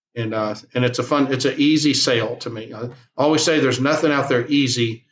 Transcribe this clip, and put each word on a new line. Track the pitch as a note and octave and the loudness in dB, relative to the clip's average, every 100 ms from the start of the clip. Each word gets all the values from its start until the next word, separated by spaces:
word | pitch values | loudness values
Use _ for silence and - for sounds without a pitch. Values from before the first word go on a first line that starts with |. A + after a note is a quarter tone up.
| _ A#2 | _ -8
And, | A2+ | -6
uh, | A2 G#2+ G#2+ - | -4 -4 -6 -6
and | B2+ B2 | -2 0
it's | B2 | 0
a | |
fun, | A#2+ D3 C3+ | -2 0 0
it's | C3 C3+ | 0 0
an | - | 2
easy | C#3+ D#3 D3 | 2 4 2
sale | C3 - A#2 A2 A#2+ | 2 2 0 0 -6
to | A#2+ | -10
me. | A2+ A2+ | -10 -12
I | A2 B2 - _ - | -12 -12 -14 _ -2
always | D3 D#3 | 2 2
say | E3+ D#3 | 2 2
there's | C3+ A#2+ | 2 2
nothing | C3+ D#3 D#3+ | 0 2 2
out | C#3+ - | 0 0
there | B2 A#2+ | 0 2
easy, | C#3+ C3 A#2+ A2+ A#2 _ | 0 2 0 -2 -4 _